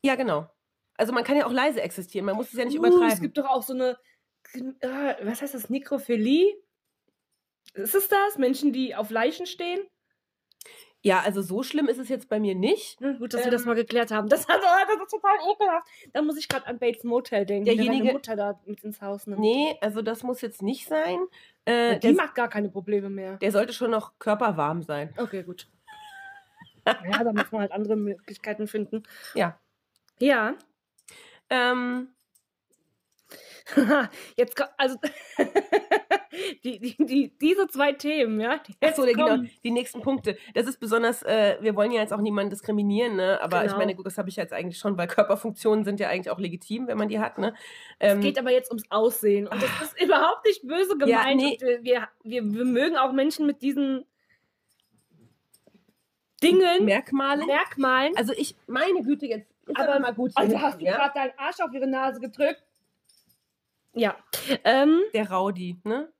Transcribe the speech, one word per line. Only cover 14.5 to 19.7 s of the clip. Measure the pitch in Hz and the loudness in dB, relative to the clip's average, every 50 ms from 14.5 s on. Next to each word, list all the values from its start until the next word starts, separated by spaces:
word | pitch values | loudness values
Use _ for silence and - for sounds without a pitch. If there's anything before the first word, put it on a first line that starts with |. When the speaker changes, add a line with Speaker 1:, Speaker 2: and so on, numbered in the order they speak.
| - | 2
Speaker 2:
ist | 381 392 370 349 381 381 381 427 330 381 - | 4 6 4 4 4 4 2 0 -2 -2 -8
total | 427 427 - 403 403 427 311 370 | -8 -2 2 2 2 2 2 -2
ekelhaft. | 415 - 427 381 330 339 339 _ - - - 269 _ | 0 2 2 2 2 0 -4 _ -20 -20 -20 -6 _
Da | 277 | -2
muss | 302 302 302 | -2 -2 -2
ich | 302 311 | -6 -6
grad | - - 262 - | -6 -6 -6 -6
an | - 247 | -6 -8
Bates | 233 247 233 226 233 - | -2 -2 -2 -2 -2 -4
Motel | 240 233 247 247 - 240 202 202 | -2 -2 -2 -2 0 -2 -2 0
denken, | 190 202 202 208 | 0 -2 0 2
wenn | 233 226 | 2 2
Speaker 1:
derjenige | 220 233 254 262 269 220 | 4 2 2 2 2 2
Speaker 2:
deine | 226 254 | 2 0
Mutter | 277 277 233 220 | 0 -4 -6 -6
da | 202 202 208 202 _ _ | -4 -4 -4 -6 _ _
mit | 196 208 - - | -14 -14 -12 -12
ins | 214 208 - | -14 -14 -10
Haus | 208 196 202 202 - | -10 -10 -10 -10 -8
nimmt. | 208 202 202 | -8 -2 2
Speaker 1:
Nee, | 214 214 233 269 294 311 | 2 4 4 4 2 0